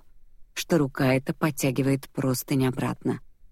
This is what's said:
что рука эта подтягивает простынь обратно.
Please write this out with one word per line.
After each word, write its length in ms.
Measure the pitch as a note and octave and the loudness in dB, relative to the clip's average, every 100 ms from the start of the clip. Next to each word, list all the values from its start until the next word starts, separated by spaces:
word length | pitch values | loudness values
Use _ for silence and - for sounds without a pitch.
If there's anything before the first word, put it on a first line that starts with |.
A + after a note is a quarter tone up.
| - - - - - | -6 -20 -20 -20 -16
что 240 | - - E3+ | -12 0 2
рука 360 | C#3 - C3+ | 2 2 2
эта 200 | C3+ - | 2 0
подтягивает 760 | - D#3+ C3+ C#3 B2 C3+ C3+ - | -2 -2 0 -2 0 0 0 -2
простынь 580 | - C3+ B2+ - C#3 C3 | -4 -2 -2 0 0 2
обратно. 520 | B2+ B2 B2 B2+ A#2+ - - - | 0 -4 -2 -4 -4 -8 -20 -20